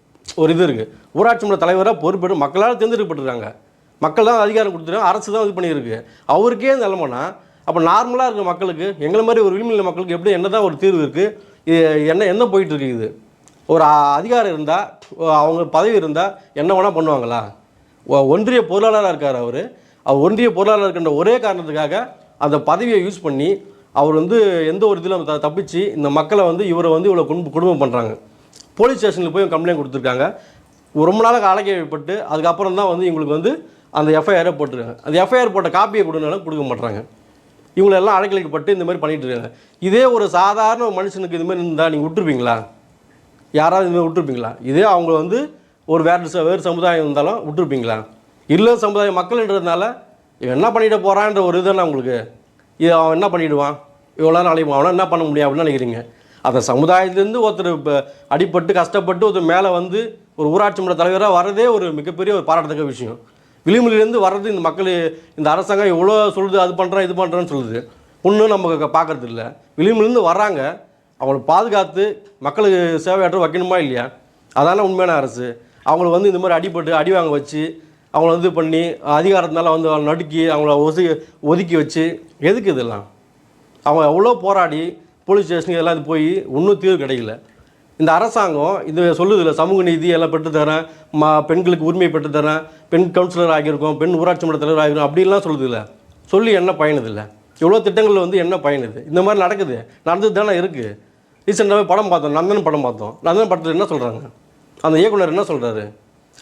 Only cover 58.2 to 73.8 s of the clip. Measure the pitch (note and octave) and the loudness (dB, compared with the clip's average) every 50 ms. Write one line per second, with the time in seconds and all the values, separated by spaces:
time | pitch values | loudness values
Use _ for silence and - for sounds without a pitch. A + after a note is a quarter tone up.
58.2 | - _ C3+ D#3 F#3 F3 F3 F3+ E3 E3 - F3+ E3+ E3+ - G3+ E3+ F3+ F#3 F3 | -6 _ -2 0 0 0 0 0 0 0 0 0 0 0 -2 -2 -2 -2 0 0
59.2 | G#3 G#3+ G3 F#3 E3+ E3 E3+ F#3 G3 F#3+ F3+ F3 F3 F#3 F3+ G#3+ A#3 A3 - - | 0 0 2 0 0 2 2 2 2 2 0 -2 -2 -4 -4 -6 -6 -6 -10 -16
60.2 | _ _ _ - D3+ D3+ D#3+ G3 G#3 G3+ - G3+ F#3 F3+ F3+ D#3 E3+ F3+ F#3 F#3 | _ _ _ -4 -2 0 2 2 2 0 0 -2 -4 -2 0 0 0 0 2 2
61.2 | G#3 G#3 F#3 F3 F3 G3+ G3 G#3+ A#3+ B3 A3+ G3+ F3+ E3+ D3+ D3+ D3 F3+ E3 E3 | 2 2 4 2 2 0 0 2 2 2 2 0 -2 -4 -6 -6 -8 -8 -8 -4
62.2 | F#3+ G#3 G#3 F#3 D3 D#3+ D#3+ E3+ D#3+ D3 D3+ D3 D#3 C#3+ B2 A#2 B2 A2 A#2 - | -2 -2 -2 -2 0 0 0 0 0 -2 -4 -6 -6 -6 -6 -8 -10 -12 -12 -14
63.2 | - _ _ _ _ _ _ _ _ D#3+ G3+ A#3+ A#3+ A#3 A3 G#3+ A3 A3 A#3 A#3 | -18 _ _ _ _ _ _ _ _ 2 2 4 4 4 4 2 2 2 2 2
64.2 | G3 F#3 G3 G3+ G3 A3 G#3 F#3 E3 D#3+ D#3+ F3+ F#3+ F#3 F3+ F3 E3 D#3+ D#3+ - | 2 0 0 -2 -4 -4 -4 -2 -2 -4 -2 -2 -2 -2 -2 -2 -2 -4 -6 -10
65.2 | - _ _ - D3+ D3+ D#3 F#3 F#3+ G#3 G3+ G3 G#3 G3 F3 E3 F3+ G3 G#3+ G#3+ | -16 _ _ -4 0 0 0 0 0 0 0 0 2 2 2 2 2 4 4 4
66.2 | G#3+ G3+ - G3 G3 G3 F#3 G3 F3+ F3+ F3 E3+ F#3 F#3 F#3+ G3 F#3+ F3 F3+ F3 | 2 0 0 -2 -2 0 2 2 2 2 0 -2 -4 -2 0 -2 -2 -2 -2 -4
67.2 | F#3 E3 E3+ F3 F3 E3+ D3 C#3 B2 A2 A2+ A#2+ - - - _ _ _ _ _ | -4 -2 -2 -4 -4 -4 -6 -6 -6 -6 -8 -8 -10 -12 -18 _ _ _ _ _
68.2 | - - G#3 G#3+ A3 A3 G#3 E3 D3+ E3+ E3 D3 D#3 C#3+ - D#3+ E3 D#3 D#3 C3 | 0 2 4 4 4 4 2 0 0 -2 -2 -2 -2 0 0 0 0 0 -4 -8
69.2 | B2 A#2 A#2 A#2 A2+ A#2+ - - _ _ _ D3+ E3 G#3 A#3 A3 G#3+ A3+ B3 A#3+ | -8 -10 -10 -10 -12 -12 -14 -18 _ _ _ 0 2 2 2 2 2 2 2 2
70.2 | F#3+ E3 E3+ G3 G#3 G#3 F3+ C#3+ C3 D3+ F3 - - _ _ _ _ _ _ - | 2 2 2 2 0 0 -2 -2 -4 -6 -8 -10 -16 _ _ _ _ _ _ -6
71.2 | C3 C3+ C#3 C3+ - - D#3+ F#3 A3+ A#3 G3+ G3 F#3+ D#3 D3+ F#3 G3+ G#3+ G#3 - | -4 -2 -2 -2 0 2 2 2 2 2 0 0 -2 -2 -2 -2 -2 -2 -4 -6
72.2 | - - _ _ C3 D3 - A3 G#3+ G3 F#3+ F3+ F3 E3 E3 D#3 D#3 F3+ F#3 G3 | -14 -20 _ _ -8 -4 -2 2 2 4 4 4 2 0 -2 -2 -2 0 0 2
73.2 | F#3 E3+ F3 F#3+ E3 D#3+ D#3 F#3 F#3 F3+ F#3 F3+ | 2 2 2 0 0 0 0 -2 -2 0 0 0